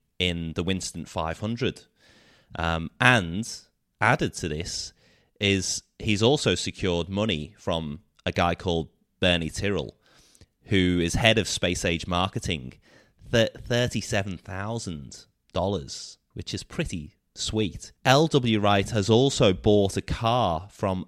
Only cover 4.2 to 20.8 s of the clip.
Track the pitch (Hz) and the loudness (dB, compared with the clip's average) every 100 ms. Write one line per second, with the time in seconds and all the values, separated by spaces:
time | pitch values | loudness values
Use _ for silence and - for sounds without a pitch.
4.2 | 113 - 85 76 - - - - _ _ | -2 -6 -6 -6 -6 -8 -12 -16 _ _
5.2 | _ - 101 98 90 - - - 113 101 | _ -4 0 2 0 -6 -10 -6 -2 2
6.2 | 113 147 - 90 - - 98 85 85 98 | 4 4 2 0 -2 -4 -2 0 -2 -2
7.2 | 110 82 76 - - 85 78 76 _ _ | -2 -2 -6 -10 -4 -4 -4 -10 _ _
8.2 | - 92 87 85 95 82 78 _ _ _ | -6 0 0 0 -2 -2 -2 _ _ _
9.2 | 92 87 80 - 101 92 60 - _ _ | 2 2 0 -4 -2 -2 -4 -10 _ _
10.2 | _ _ - _ - 98 90 90 85 - | _ _ -20 _ -2 2 4 2 2 2
11.2 | 113 113 90 - 90 90 95 85 - 87 | 4 4 2 0 -2 0 -2 -2 -2 -2
12.2 | 95 - - 80 62 - _ _ _ _ | -2 -4 -6 -6 -8 -16 _ _ _ _
13.2 | - 117 110 - - 120 123 117 - 107 | -2 2 2 -2 -4 -2 0 -2 -4 -2
14.2 | 98 87 - 92 104 117 98 78 65 - | -4 -8 -10 -10 -8 -8 -8 -10 -12 -18
15.2 | - _ _ 90 92 98 69 - - - | -20 _ _ -4 -2 -2 -6 -12 -14 -18
16.2 | _ - - 104 - - 151 92 73 - | _ -14 -8 -10 -8 -8 -6 -6 -10 -16
17.2 | _ - - 110 107 - - - - 135 | _ -10 -4 -2 -2 -4 -16 -2 4 6
18.2 | 160 143 123 107 101 101 98 110 98 113 | 6 4 4 4 4 4 2 0 4 6
19.2 | 139 - 113 95 110 104 98 - - - | 6 4 4 4 6 6 4 0 -4 -2
20.2 | 113 123 101 82 95 - | 0 2 2 0 -4 -6